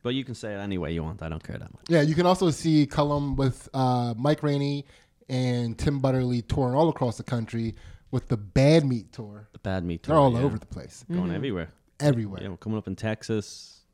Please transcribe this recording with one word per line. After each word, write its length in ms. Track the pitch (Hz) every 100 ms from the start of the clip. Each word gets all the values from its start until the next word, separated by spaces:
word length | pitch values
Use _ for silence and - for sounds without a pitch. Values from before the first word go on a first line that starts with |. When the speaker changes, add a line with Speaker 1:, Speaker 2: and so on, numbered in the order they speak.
Speaker 1:
But 120 | 120 131
you 100 | 131
can 100 | 113
say 180 | 110
it 40 | 101
any 200 | 101 92
way 140 | 78
you 80 | 85
want. 220 | 80 -
I 60 | 80
don't 120 | 80
care 160 | - -
that 140 | -
much. 100 | - -
Speaker 2:
Yeah, 140 | 165
you 120 | 151
can 120 | 160 175
also 260 | 185 180
see 340 | 139 160 156 139
Colum 520 | - 147 147 143 131
with, 320 | 135 - -
uh, 400 | 135 127 123 120 110
Mike 260 | 139 156
Rainey 420 | 151 143 143 143 - - _ _ -
and 480 | 127 127 120 120 113
Tim 200 | 156 139
Butterly 400 | 135 131 127 123
touring 340 | - - 127 131
all 140 | 165
across 260 | - 123 -
the 80 |
country 500 | - 120 110 117 113 - - - -
with 160 | 127 -
the 80 | 107
Bad 480 | 101 - 139 160
Meat 300 | 139 120 -
Tour. 340 | - 107 104 107
Speaker 1:
The 60 | -
Bad 260 | 101 95 87
Meat 180 | 85
Speaker 2:
They're 100 | -
Speaker 1:
Tour, 80 | 156
Speaker 2:
all 120 | 139
Speaker 1:
yeah. 80 | 117
Speaker 2:
over 180 | 135 110
the 60 | -
place. 400 | - 64 - -
Speaker 1:
Going 140 | 175 180
Speaker 3:
Mm-hmm. 80 | 135
Speaker 1:
everywhere. 340 | 131 92 80 _ _ _
Speaker 2:
Everywhere. 420 | 147 123 104 95
Speaker 1:
Yeah, 60 | 98
we're 80 | 87
coming 200 | 110 110
up 100 | 101
in 100 | 95
Texas 840 | 110 110 - 110 - - - - _